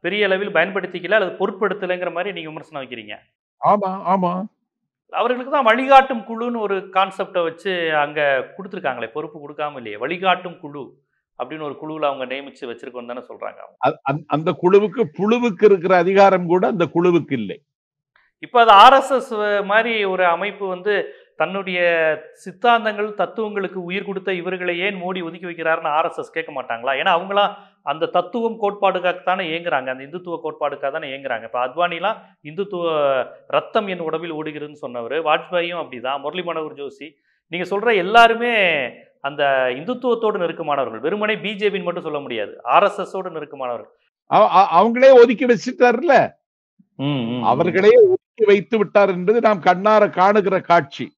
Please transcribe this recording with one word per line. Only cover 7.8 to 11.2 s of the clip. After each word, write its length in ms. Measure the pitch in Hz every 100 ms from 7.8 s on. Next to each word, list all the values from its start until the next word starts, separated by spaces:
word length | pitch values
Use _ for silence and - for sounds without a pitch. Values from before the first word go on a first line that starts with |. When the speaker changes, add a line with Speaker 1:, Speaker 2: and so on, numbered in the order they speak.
| 165 156
Speaker 1:
அங்க 240 | 147 151 147 135 123
கொடுத்துருக்காங்களே, 600 | - 190 190 143 123 113
பொறுப்பு 280 | 151 151 151
கொடுக்காம 360 | 143 151 147 139
இல்லையே. 220 | 113 104
வழிகாட்டும் 600 | 127 175 190 180 180 170
குழு 240 | 147 143 123 _ _ _